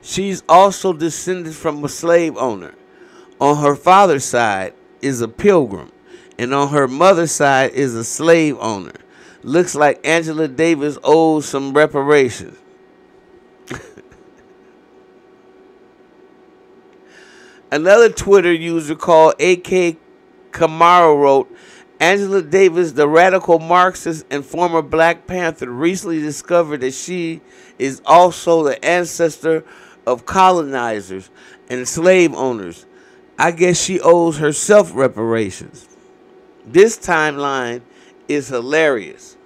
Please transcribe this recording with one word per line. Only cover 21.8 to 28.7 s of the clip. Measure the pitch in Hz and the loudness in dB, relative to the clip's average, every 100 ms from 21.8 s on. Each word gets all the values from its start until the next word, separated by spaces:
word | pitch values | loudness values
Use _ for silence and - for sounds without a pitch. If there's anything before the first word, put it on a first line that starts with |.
| _ _ | _ _
"Angela | 160 202 196 196 | 0 0 -2 -4
Davis, | 156 180 190 165 170 | -2 2 2 2 -4
the | 131 147 | 0 2
radical | 160 180 190 180 165 | 4 4 2 2 0
Marxist | 165 175 180 180 175 160 - | 2 2 2 -2 -10 -10 -8
and | 143 | -10
former | 139 156 175 165 | -8 -4 -2 -2
Black | 143 156 165 165 - | -4 0 0 0 -8
Panther, | 180 170 160 127 | -6 -6 -8 -12
recently | 123 165 185 196 165 | -4 -4 -4 -8 -8
discovered | 151 147 - 175 160 147 | -8 -10 -2 0 0 -4
that | 131 | -8
she | 131 - 180 165 160 _ _ _ _ | -8 -12 -8 -8 -12 _ _ _ _
is | 135 127 | -8 -8
also | - 160 180 170 - 165 | 4 6 6 0 0 0
the | 147 | 0